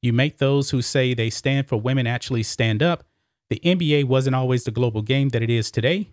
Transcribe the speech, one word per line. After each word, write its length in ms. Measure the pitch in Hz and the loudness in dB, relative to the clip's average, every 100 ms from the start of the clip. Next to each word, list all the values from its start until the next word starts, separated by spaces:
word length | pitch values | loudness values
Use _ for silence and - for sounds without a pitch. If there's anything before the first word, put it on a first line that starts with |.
you 100 | 120 | 2
make 280 | 117 143 147 | 2 0 0
those 320 | 139 139 139 | 0 2 0
who 100 | 135 | -2
say 320 | 117 139 127 | -2 0 0
they 160 | 123 113 | 0 -2
stand 400 | - 139 139 135 | -2 -2 -2 -2
for 80 | 113 | -2
women 300 | 113 135 117 | -2 0 -2
actually 360 | 120 - 120 | -4 -4 -4
stand 400 | 107 - 117 107 | -4 -2 0 2
up. 220 | 160 175 _ _ _ _ _ | 0 -2 _ _ _ _ _
The 120 | - | -2
N 140 | 175 185 | 0 0
B 180 | 165 147 | 2 2
A 80 | |
wasn't 320 | 135 131 131 131 | 2 2 2 0
always 300 | 127 127 120 | 2 0 -2
the 60 | |
global 300 | 110 123 107 | -2 -2 -2
game 280 | 107 135 139 | -2 0 2
that 120 | 117 | 0
it 80 | 117 | 0
is 220 | 117 107 | 0 0
today. 380 | - 120 185 208 | 0 0 0 -4